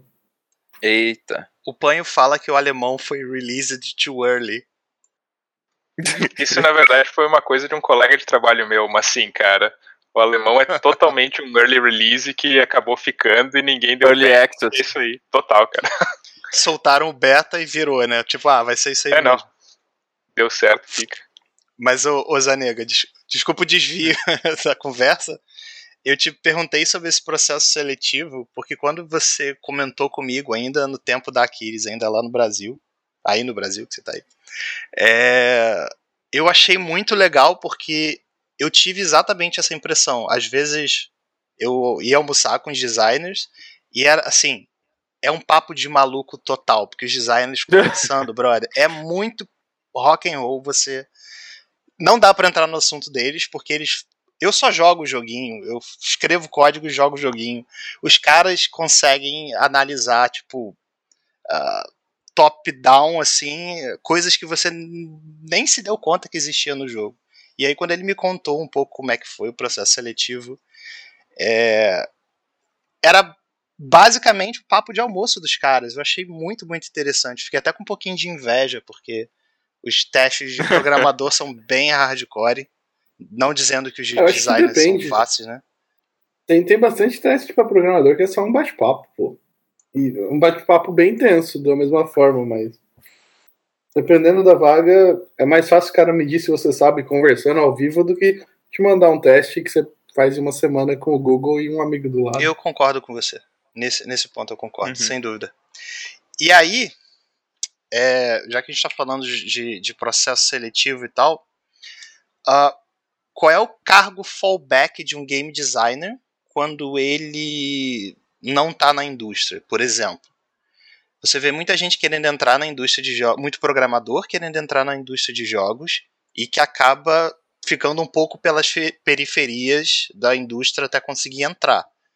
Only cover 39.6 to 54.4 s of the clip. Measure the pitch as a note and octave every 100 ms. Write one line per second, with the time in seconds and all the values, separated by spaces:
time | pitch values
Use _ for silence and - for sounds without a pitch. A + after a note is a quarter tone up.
39.6 | - D#3 D#3+ D#3 D3+ B2 G2+ B2 G#2+ C3+
40.6 | D3 D3+ C#3 - - _ _ _ _ _
41.6 | A#2 B2+ B2 G2 A#2 C#3+ C#3+ C3+ B2+ B2+
42.6 | D#3 C3 B2+ A2+ A2 C#3 F3+ G3 - _
43.6 | - _ _ A2+ C#3+ D#3 C#3+ - D#3 A2+
44.6 | _ _ _ _ _ _ C3+ D#3+ - D#3+
45.6 | - D#3+ C#3+ D3 C3+ C3+ C3 C3+ - C3+
46.6 | - A2 G2+ - B2 C3 A#2 A#2+ B2+ B2+
47.6 | - F#3 E3+ - - C3+ B2 A2+ B2 A#2
48.6 | A2+ C3+ D#3 D#3+ D#3+ F3+ A3 A3+ G3 _
49.6 | _ _ _ C3 C3+ E3 F3+ C#3+ B2 C3
50.6 | C#3 B2+ C#3 C3+ C3+ _ - - - -
51.6 | _ _ _ - E3+ A#3 G3+ F#3+ F3+ E3
52.6 | D#3+ D#3+ - D3 D3 C3+ C#3 D#3+ - D3
53.6 | - D3+ D3 - - _ _ _